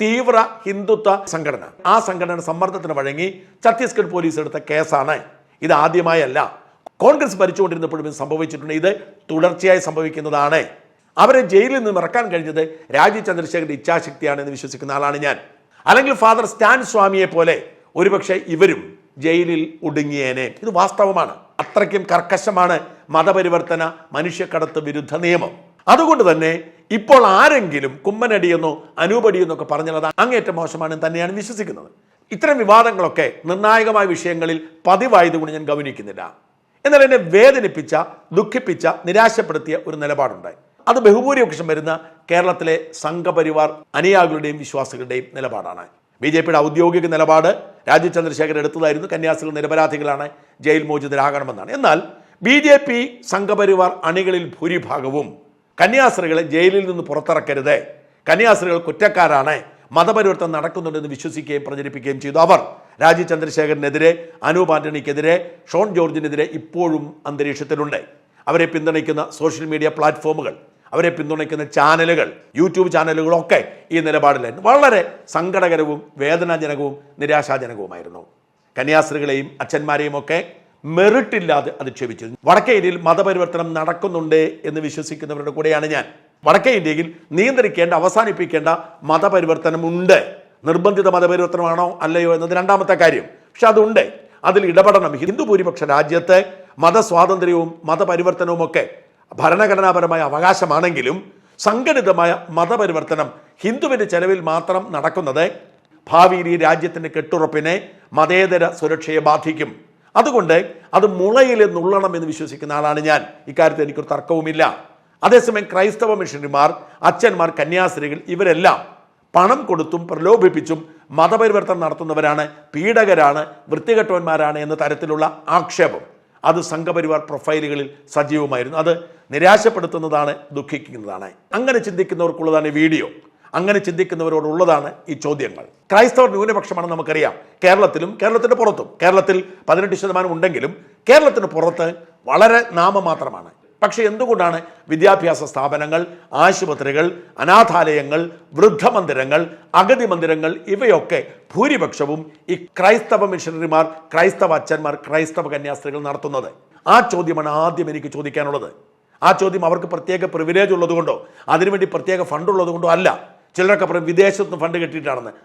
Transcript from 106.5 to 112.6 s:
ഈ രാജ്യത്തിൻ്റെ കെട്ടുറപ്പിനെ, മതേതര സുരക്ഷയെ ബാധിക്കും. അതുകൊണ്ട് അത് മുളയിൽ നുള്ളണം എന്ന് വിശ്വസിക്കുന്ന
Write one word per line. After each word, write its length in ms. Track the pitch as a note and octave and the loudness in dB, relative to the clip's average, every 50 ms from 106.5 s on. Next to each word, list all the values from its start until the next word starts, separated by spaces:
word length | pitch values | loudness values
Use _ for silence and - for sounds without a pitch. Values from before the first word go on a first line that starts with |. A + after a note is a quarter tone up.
| E3+ | 0
ഈ 60 | E3+ D#3+ | 2 2
രാജ്യത്തിൻ്റെ 460 | D#3 E3 D#3+ E3+ E3+ E3+ F3 D#3+ D#3 - | 2 2 2 -2 -6 -8 -10 -12 -8 -8
കെട്ടുറപ്പിനെ, 600 | D#3 D3+ - - E3+ D#3 D#3 D#3 D3+ D3 D#3+ F3 G3+ - - - _ _ _ - C#3+ | -8 -6 -4 -2 -2 -2 0 -2 -2 -2 -2 -4 -4 -6 -10 -20 _ _ _ 0 0
മതേതര 440 | D#3 D#3 F3+ F#3 F#3+ F#3 F3+ F3 E3+ E3 E3+ - D#3+ | 2 2 4 2 2 2 2 2 0 0 -2 -4 -4
സുരക്ഷയെ 400 | D3+ D#3+ D#3 D#3+ - D#3 D#3 D3 D3+ | -4 -4 -4 -4 -4 -2 0 2 2
ബാധിക്കും. 420 | D3+ D3+ D3+ D#3+ D#3 D3+ D3+ - - - _ _ _ _ _ _ - G#3 | 2 2 0 -4 -6 -6 -8 -8 -10 -16 _ _ _ _ _ _ 0 2
അതുകൊണ്ട് 380 | A#3+ D4+ B3+ A#3 F#3 D#3+ G3 F3 G3 - - - - _ - | 2 2 2 0 2 4 2 2 2 -2 -8 -18 -12 _ 2
അത് 100 | F#3 G3 G#3 F#3+ F3+ | 2 2 2 2 0
മുളയിൽ 400 | F#3 G3+ A3+ C4 C4 B3+ A#3+ A3 G#3+ G3 F3 | -2 2 4 4 4 4 4 2 2 2 0
നുള്ളണം 360 | F3 E3 F#3 G3+ G3 F#3+ F#3+ F3 | -2 -2 0 0 0 0 -2 -4
എന്ന് 100 | E3+ E3 D#3+ D3+ | -6 -6 -8 -8
വിശ്വസിക്കുന്ന 400 | - D#3+ C#3 C#3 C#3 | -10 -10 -12 -12 -14